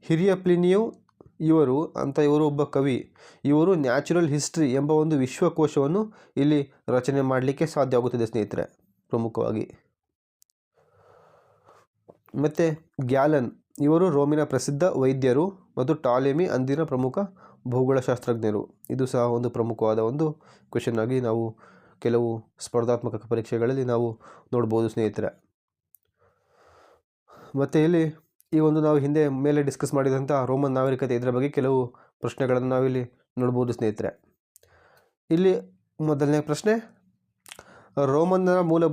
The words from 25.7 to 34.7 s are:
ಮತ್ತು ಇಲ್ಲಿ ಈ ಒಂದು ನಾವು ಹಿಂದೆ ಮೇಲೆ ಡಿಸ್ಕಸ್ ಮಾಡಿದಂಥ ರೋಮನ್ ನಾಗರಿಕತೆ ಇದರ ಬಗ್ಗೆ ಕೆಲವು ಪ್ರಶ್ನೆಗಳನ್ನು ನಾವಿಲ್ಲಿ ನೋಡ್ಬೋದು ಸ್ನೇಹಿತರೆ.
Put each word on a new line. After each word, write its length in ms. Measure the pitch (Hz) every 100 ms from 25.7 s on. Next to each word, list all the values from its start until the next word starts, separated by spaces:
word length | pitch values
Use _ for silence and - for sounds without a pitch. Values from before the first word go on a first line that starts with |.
| _ _ _ _ _ _ _ _ _ _ _ _ _ _ _ _ - - 135
ಮತ್ತು 200 | 139 156
ಇಲ್ಲಿ 500 | 160 175 160 156 _ _ _
ಈ 60 | 156
ಒಂದು 220 | 156 156
ನಾವು 180 | 151 151
ಹಿಂದೆ 300 | 143 151 147
ಮೇಲೆ 340 | 131 143 147
ಡಿಸ್ಕಸ್ 320 | 139 - 139
ಮಾಡಿದಂಥ 380 | 147 135 135 139
ರೋಮನ್ 400 | 143 127 135 143
ನಾಗರಿಕತೆ 420 | 131 131 127 131
ಇದರ 160 | 120 127
ಬಗ್ಗೆ 180 | 123 143
ಕೆಲವು 380 | 143 131 131 123 - _ _
ಪ್ರಶ್ನೆಗಳನ್ನು 480 | 120 - 131 127 127
ನಾವಿಲ್ಲಿ 440 | 127 131 127 120 _ _ -
ನೋಡ್ಬೋದು 340 | 123 123 123
ಸ್ನೇಹಿತರೆ. 500 | 117 110 104 - - _ _ _ _ _